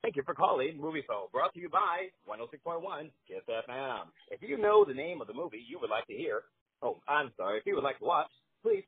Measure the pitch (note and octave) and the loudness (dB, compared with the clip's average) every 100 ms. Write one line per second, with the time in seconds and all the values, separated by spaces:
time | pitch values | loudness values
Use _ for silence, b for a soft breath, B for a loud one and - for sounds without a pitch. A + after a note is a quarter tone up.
0 | A#3 D3 C3+ E3+ F3+ E3 C3+ D#3+ D3+ D#3+ | -2 -2 -4 2 4 4 2 0 -4 -4
1 | - G#2+ F#2+ B2+ E3+ E3+ E3+ E3+ G3+ F3 | -4 -6 -4 0 0 0 0 2 2 0
2 | F#3+ _ - G#3+ A#3 C#3+ - E3+ F#3 E3 | -4 _ -14 -10 -10 -10 -6 -6 -6 -8
3 | D#3 C3+ _ F#2+ - A2+ A2+ B2 C3+ A2+ | -10 _ _ -14 -6 -6 -4 -6 -4 -6
4 | F2 _ - - A3 C#3+ G#3 G#3+ G3+ C3 | -8 _ -14 -12 -6 2 6 8 8 4
5 | D#3 F3 A2 A2 E3+ G#2+ A#2+ - A2+ G#2+ | -6 -6 -8 -8 -8 -8 -14 -8 -2 -2
6 | A#2 G#2+ D3+ A2 - _ _ _ B2 - | -4 -6 -4 -4 -6 _ _ _ -4 -4
7 | - D3 C#3 - F#2+ G#2+ G3 F#3+ C#3 C3 | 0 0 0 -4 -2 -2 0 0 0 -2
8 | A2+ E3 - _ _ _ A4+ - | 0 2 0 _ _ _ 0 0